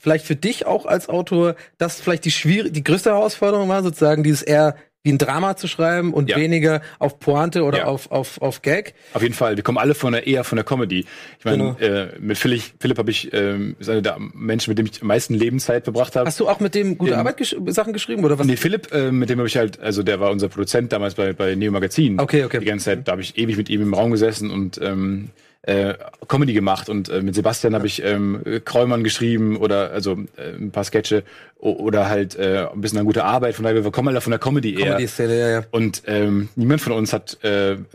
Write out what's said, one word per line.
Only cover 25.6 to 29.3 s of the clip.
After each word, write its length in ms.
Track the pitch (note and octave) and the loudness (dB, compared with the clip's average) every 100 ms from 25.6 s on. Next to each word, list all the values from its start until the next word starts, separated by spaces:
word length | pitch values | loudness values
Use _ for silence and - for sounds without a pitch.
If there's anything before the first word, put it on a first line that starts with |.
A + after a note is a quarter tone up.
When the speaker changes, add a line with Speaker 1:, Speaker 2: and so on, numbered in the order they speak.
| - | -2
Speaker 2:
äh, 280 | G2 G2 G2 - - - | 0 0 -4 -12 -16 -2
Comedy 240 | C#3 C#3 | 2 4
gemacht 380 | G#2+ G2 F#2+ - | 2 2 0 -2
und, 180 | G#2 F#2 | -4 -2
äh, 140 | F#2+ | -2
mit 140 | G2 F#2+ | 0 0
Sebastian 380 | G#2+ A#2+ A#2+ | 0 0 0
hab 100 | A2 | 0
Speaker 1:
Ja. 20 | G#2 | -2
Speaker 2:
ich, 180 | - | -2
ähm, 380 | G2+ G2+ G2+ G#2 - A2+ - | -2 0 0 -2 -4 -6 0
Kräumann 360 | B2 B2 A#2+ | 2 2 2
geschrieben 540 | A2 - A#2 | 0 0 0